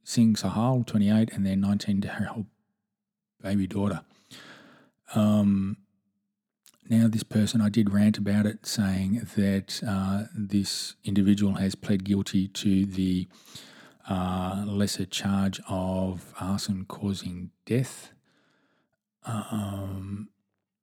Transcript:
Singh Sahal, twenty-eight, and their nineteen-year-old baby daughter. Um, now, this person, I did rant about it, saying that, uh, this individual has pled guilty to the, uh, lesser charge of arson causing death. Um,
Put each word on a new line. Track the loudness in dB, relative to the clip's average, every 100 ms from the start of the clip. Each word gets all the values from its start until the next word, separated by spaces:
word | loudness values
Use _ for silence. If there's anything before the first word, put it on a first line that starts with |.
Singh | -4 4 4
Sahal, | 4 0 0 2 2
twenty-eight, | 2 2 4 4 2
and | 0 0
their |
nineteen-year-old | 2 2 0 0 -2 -2 -4 -6 -6 -10 _ _ _ _ _ _ _ _ _
baby | -4 -2 -2
daughter. | 0 -2 -2 -10 _ _ -20 -20 -20 -20 -20 _ _ -4
Um, | 2 4 4 4 2 0 -6 _ _ _ _ _ _ _ _ _ _ 0
now, | 4 4
this | 2
person, | 0 2 2 2
I | 2
did | 2 2
rant | 4 4 4
about | 2 2 2
it, | -2 -4
saying | -2 0 0 0 -2 -2 0
that, | 2 0 -2 -6 -4
uh, | -2 0 -2 -4 -8
this | -2 0 0 -4 -10 -10
individual | -2 2 4 4 2
has | 2 -2
pled | -2 -2 -2
guilty | 0 0 0 -2 -2
to | -2 0 2 2
the, | 0 0 0 -4 -10 -20 -20 -20 -20 -20 _ -6
uh, | -4 -2 -4 -4 -4 -4
lesser | -2 -2 -2 -6
charge | -4 0 0 0 -2 -6
of | -4 -2 -2 -2 -6 -12 -8
arson | -4 -4 -2 -6 -8
causing | -6 -4 -4 -6 -10 -12 -12
death. | -2 -2 -2 -8 -20 _ _ _ _ _ _ _ _ _ _ _
Um, | -8 -6 -6 -6 -6 -6 -8 -8 -8 -10 -12 _ _ _ _ _